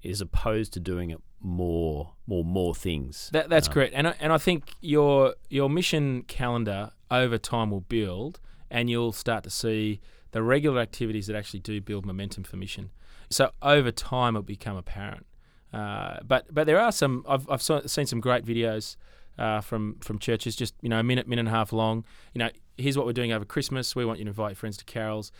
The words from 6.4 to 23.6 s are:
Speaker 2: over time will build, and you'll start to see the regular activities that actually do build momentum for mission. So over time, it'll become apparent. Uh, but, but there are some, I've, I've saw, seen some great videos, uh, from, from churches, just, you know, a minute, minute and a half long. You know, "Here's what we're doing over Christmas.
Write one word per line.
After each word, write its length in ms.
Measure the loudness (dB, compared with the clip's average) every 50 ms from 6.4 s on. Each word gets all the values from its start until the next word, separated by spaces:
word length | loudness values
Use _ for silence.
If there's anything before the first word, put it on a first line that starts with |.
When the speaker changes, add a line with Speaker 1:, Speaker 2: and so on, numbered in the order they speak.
| 0 0 0 0 0 0 -2 -4 -6 -8 -12 -18 _ 0
Speaker 2:
over 280 | 2 4 4 4 2
time 340 | 0 -2 -2 0 0 0 0
will 100 | -2 -4
build, 580 | -2 -2 0 0 0 0 -4 -6 -8 -8 -10 -12 -16 -18 -18 -18 -12 -4
and 200 | -2 0 0 2
you'll 240 | 2 2 0 0 -2
start 300 | -2 -2 -2 -2 -2 -4
to 60 | -6
see 520 | -6 -2 -2 0 0 0 0 -2 -2 -4 -8 -16 -20 -20 -16 -8
the 120 | -4 -2 2
regular 360 | 4 4 4 4 4 2 2
activities 480 | 0 -2 -4 -4 -4 -2 -2 -4 -4
that 80 | -4 -4
actually 240 | -6 -6 -8 -10 -10
do 200 | -6 -6 -6 -6
build 240 | -4 -6 -6 -6 -6
momentum 380 | -6 -6 -6 -6 -8 -8 -10 -10
for 140 | -10 -10
mission. 340 | -10 -8 -8 -10 -10 -12 -12 -14 -18 -20 -20 -18 -18 -8 -2
So 220 | 2 2 2 2 0 0
over 300 | 4 6 6 8 6 4
time, 440 | 0 -2 -4 -2 0 2 2 2 2
it'll 80 | 0 -4
become 340 | -6 -10 -8 -8 -8 -8
apparent. 480 | -6 -8 -8 -8 -8 -8 -10 -10 -12 -16 -20 -20 -20 -20 _ _ -20 -18 _ -8
Uh, 440 | -8 -6 -6 -6 -6 -6 -8 -8 -8 0
but, 280 | 2 2 2 2 0 0
but 120 | 2 4
there 140 | 6 6 6
are 120 | 6 4
some, 320 | 4 4 2 2 2 0 0
I've, 220 | 0 0 0 2 0
I've 120 | -2 0
saw, 200 | 2 2 2 0 0
seen 200 | -2 -2 -2 -2
some 140 | 0 -2 0
great 260 | 2 2 2 2 2
videos, 500 | 0 0 0 0 0 0 -2 -6 -8 -12 -16 -20 -20 -20 -20 -20 -14 -6
uh, 240 | -2 0 0 0 0
from, 360 | -2 -4 -4 -2 -2 -4 -6 -8
from 180 | -8 -8 -6 -4
churches, 360 | 0 0 0 0 -2 -4 -4
just, 200 | -2 -4 -4 -4 -4
you 80 | -2 0
know, 100 | 2 2
a 40 | 4
minute, 240 | 2 2 0 0
minute 140 | 0 -2 -2
and 60 | 0
a 40 | 2
half 200 | 2 2 2 2
long. 340 | 2 2 2 2 2 0 -4 -8 -14 -20 -18 -8 -4
You 60 | -2
know, 100 | -2 -2 -4 -8 -18 -16 -8
"Here's 200 | -2 0 0 2
what 80 | 2 0
we're 80 | 0 0
doing 180 | 0 0 0
over 140 | 0 -2 -4
Christmas. 500 | -4 -4 -4